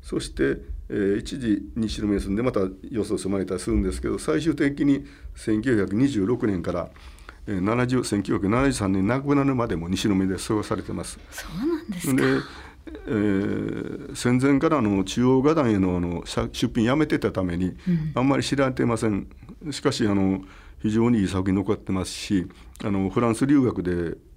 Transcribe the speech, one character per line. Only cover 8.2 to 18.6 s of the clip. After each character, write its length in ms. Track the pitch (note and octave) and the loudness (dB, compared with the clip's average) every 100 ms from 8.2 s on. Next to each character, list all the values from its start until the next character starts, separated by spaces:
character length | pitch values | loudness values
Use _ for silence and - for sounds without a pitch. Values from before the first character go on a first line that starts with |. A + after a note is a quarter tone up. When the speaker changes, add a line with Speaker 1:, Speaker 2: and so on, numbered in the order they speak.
Speaker 1:
九 120 | G2+ | 0
百 160 | A2+ F#2+ | 0 2
七 160 | A#2 C#3 | 2 2
十 60 | |
三 180 | B2+ G2 | 0 0
年 140 | F#2+ F#2+ | 2 2
亡 160 | B2+ | 0
く 120 | C#3 | 2
な 100 | C#3+ | 2
る 100 | C#3 | 2
ま 120 | B2+ A#2 | 0 0
で 100 | F2+ | -2
も 120 | E2+ | -2
西 200 | F#2 A2 | 0 2
宮 180 | F#2+ F#2+ | 2 2
で 100 | F2+ | -2
過 160 | - | 0
ご 100 | G#2+ | -2
さ 140 | G2+ G#2 | 0 -4
れ 60 | |
て 100 | - | -4
ま 120 | F#2+ | -8
す。 140 | - - - | -8 -12 -16
Speaker 2:
そ 160 | - - E3 | -14 -12 -4
う 20 | C#4+ | -2
な 160 | E4 | -2
ん 80 | E4 | -4
で 80 | F3+ | -6
す 160 | E3 | 0
か。 60 | C3 | 2
Speaker 1:
で、 20 | C3 C3 C3+ - - - - - - | 2 0 -4 -14 -18 -18 -16 -14 -4
え 40 | |
ー、 1040 | G#2+ G#2 G2 G2+ G2+ G#2 - - - - | 0 2 2 0 -2 -4 -6 -6 -8 -10
戦 220 | - B2 B2+ | -2 2 4
前 220 | C3+ C#3 | 4 4
か 100 | D#3+ | 4
ら 80 | D#3 | 4
あ 60 | |
の 220 | G#2+ G2 | 4 2
中 200 | F#2+ - | 0 2
央 160 | B2 C3 | 4 6
画 140 | C3+ | 4
壇 180 | D#3+ B2 | 4 4
へ 60 | G#2 | 4
の 180 | F#2+ F2+ | 4 2
あ 40 | |
の、 260 | F2 E2+ - | -2 -4 -4
し 100 | - | -4
ゃ-、 140 | A#2 | -4
出 180 | - B2 | -2 -2
品 120 | B2 | 0
や 120 | A2 C#3+ | 2 2
め 100 | D3+ | 2
て 120 | D3+ | 0
た 140 | G#2+ | 0
た 100 | F#2 | 0
め 140 | F#2 F2 | -2 0
に、 120 | F2+ - - | -2 -2 -2
Speaker 2:
う 20 | |
ん。 220 | E3+ D#3 | 0 0
Speaker 1:
あ 60 | C#3 | 0
ん 80 | C3 | 2
ま 80 | C3+ | 2
り 60 | |
知 120 | B2+ | 0
ら 140 | C3+ | 0